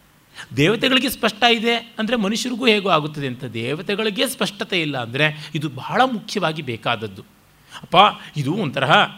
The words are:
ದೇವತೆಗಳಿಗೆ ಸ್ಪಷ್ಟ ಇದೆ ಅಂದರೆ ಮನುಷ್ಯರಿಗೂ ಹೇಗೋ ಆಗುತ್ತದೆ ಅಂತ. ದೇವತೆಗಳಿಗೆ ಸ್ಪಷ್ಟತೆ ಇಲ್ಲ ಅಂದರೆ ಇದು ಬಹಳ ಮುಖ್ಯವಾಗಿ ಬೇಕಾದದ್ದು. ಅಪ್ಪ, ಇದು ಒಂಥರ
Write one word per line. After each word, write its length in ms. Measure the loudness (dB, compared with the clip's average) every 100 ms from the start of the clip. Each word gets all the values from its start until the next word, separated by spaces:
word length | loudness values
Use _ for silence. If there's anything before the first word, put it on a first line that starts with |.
| _ _ _ -20 -6 2
ದೇವತೆಗಳಿಗೆ 520 | 2 4 2 2 0
ಸ್ಪಷ್ಟ 340 | -2 -2 2 2
ಇದೆ 240 | 2 0 -2
ಅಂದರೆ 400 | -4 -6 -2 0
ಮನುಷ್ಯರಿಗೂ 520 | 0 -2 -4 0 2
ಹೇಗೋ 220 | 2 4
ಆಗುತ್ತದೆ 380 | 2 0 -4 -6
ಅಂತ. 160 | -6
ದೇವತೆಗಳಿಗೆ 840 | -8 -6 -4 -4 -4 -4 -2 -2 -4
ಸ್ಪಷ್ಟತೆ 540 | -2 -6 -6 -4 -2
ಇಲ್ಲ 160 | -2 -4
ಅಂದರೆ 500 | -4 0 0 -2 -8 -6
ಇದು 140 | -6
ಬಹಳ 320 | -6 -2 2 2
ಮುಖ್ಯವಾಗಿ 560 | 0 -6 -2 -2 -2
ಬೇಕಾದದ್ದು. 600 | -6 -4 -2 -2 -4 -10 -20 _ _ _ _ -20
ಅಪ್ಪ, 120 | 2 6 6 4 -8 -4
ಇದು 160 | -2
ಒಂಥರ 360 | -2 -2 0 4 6 4